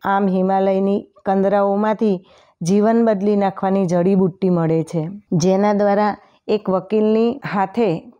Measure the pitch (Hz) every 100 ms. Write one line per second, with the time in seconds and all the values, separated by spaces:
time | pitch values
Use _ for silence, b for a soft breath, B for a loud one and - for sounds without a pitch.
0 | 196 196 196 185 185 190 190 190 196 202
1 | - _ 202 196 196 202 202 202 214 208
2 | 220 180 b b b b 165 202 214 233
3 | 226 196 208 202 196 190 190 196 180 175
4 | 180 196 190 - 190 175 160 165 156 165
5 | 160 208 - 175 185 190 208 202 208 202
6 | 208 196 b b - 208 202 185 185 214
7 | 214 220 233 277 - 202 190 233 214 160
8 | -